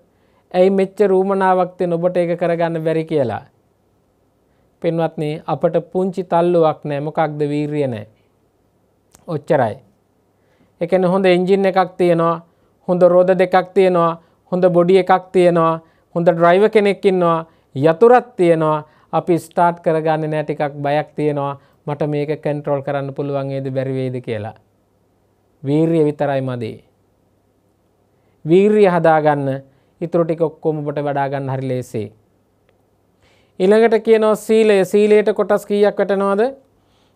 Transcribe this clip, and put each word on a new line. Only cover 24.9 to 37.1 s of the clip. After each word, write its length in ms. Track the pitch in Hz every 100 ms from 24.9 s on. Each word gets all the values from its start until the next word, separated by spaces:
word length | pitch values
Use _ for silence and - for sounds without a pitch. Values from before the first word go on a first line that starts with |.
| _ _ _ _ _ _ _
වීරිය 400 | 135 151 165 165 151
විතරයි 360 | 147 143 135
මදි. 300 | 131 123 113 110 _ _ _ _ _ _ _ _ _ _ _ _ _ _ _ _ 151
වීරිය 420 | 180 208 214 196
හදාගන්න, 640 | 175 165 156 151 143 139 135 - _ _ -
ඉතුරු 240 | 165 170 165
ටික 160 | 160
ඔක්කොම 380 | 156 151 165 151
ඔබට 220 | 147 147
වඩා 280 | 143 139 139
ගන්න 200 | 139 135
හරි 180 | 131 131
ලේසියි. 440 | 127 120 117 104 - _ _ _ _ _ _ _ _ _ _ _ _ _ -
ඊළඟට 440 | 185 220 226 220
කියනවා 320 | 220 220 214 208
සීලය. 400 | - 220 214 202
සීලයට 500 | 185 208 214 214 208
කොටස් 320 | 208 202 208 -
කීයක් 320 | 208 208 208
වැටෙනවද? 440 | 196 196 196 196 247 269 _ _ _ _ _